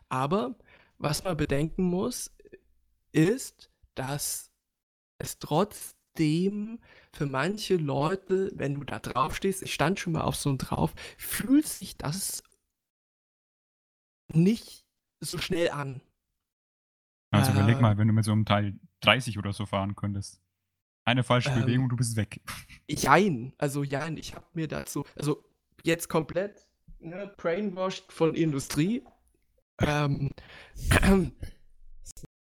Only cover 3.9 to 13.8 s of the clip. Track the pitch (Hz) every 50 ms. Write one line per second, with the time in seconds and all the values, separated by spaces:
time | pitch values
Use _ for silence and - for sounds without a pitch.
3.9 | _ - 131 127 139 147 - - - - - - _ _ _ _ _ _ _ _
4.9 | _ _ _ _ _ - - - - - - - 147 156 190 208 - - - -
5.9 | - _ _ _ _ - 160 151 151 165 180 196 202 208 208 220 226 233 - _
6.9 | - - - _ - - 151 143 135 131 135 175 208 214 - - 190 180 156 143
7.9 | 135 135 139 160 190 190 - - 190 190 190 - - - - 139 143 143 139 -
8.9 | - 104 - - - 123 135 160 - - - 196 190 - - - - - 143 151
9.9 | 196 202 - 180 160 156 - - 139 - - 143 139 131 - - - - - 160
10.9 | - - - - - - - - - - - 214 262 294 311 - - - - -
11.9 | - - - 165 156 196 196 - - - - _ _ _ _ _ _ _ _ _
12.9 | _ _ _ _ _ _ _ _ _ _ _ _ _ _ _ _ _ _